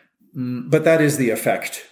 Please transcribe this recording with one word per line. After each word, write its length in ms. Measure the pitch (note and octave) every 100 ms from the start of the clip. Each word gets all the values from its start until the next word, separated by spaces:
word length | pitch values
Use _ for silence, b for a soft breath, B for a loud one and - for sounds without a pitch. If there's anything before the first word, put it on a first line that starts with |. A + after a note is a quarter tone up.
| B _ _ B2+
Mm, 340 | B2 B2 B2
but 120 | D#3
that 180 | D#3+ D#3+
is 160 | D3+ C#3
the 120 | A#2+
effect 540 | A2 - F#2+ - - -